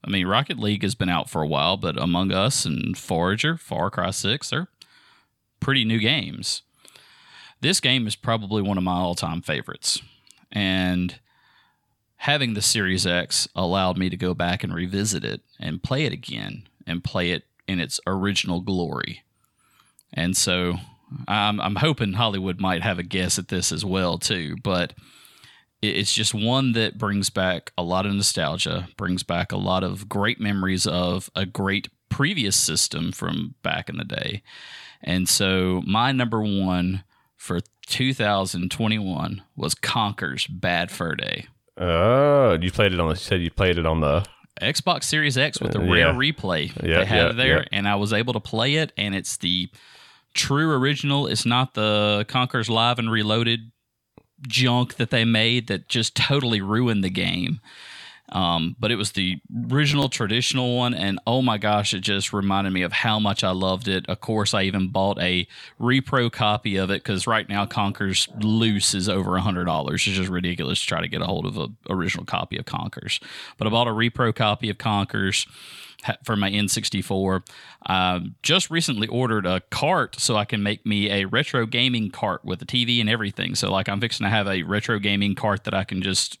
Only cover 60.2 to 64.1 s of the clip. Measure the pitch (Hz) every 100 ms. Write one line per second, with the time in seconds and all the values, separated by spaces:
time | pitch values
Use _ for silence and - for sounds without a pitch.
60.2 | 107 113 120 131 123 123 123 117 98 98
61.2 | - 123 127 107 104 104 104 98 104 98
62.2 | 95 104 98 98 98 92 87 - 120 107
63.2 | 104 98 98 92 95 92 - 95 -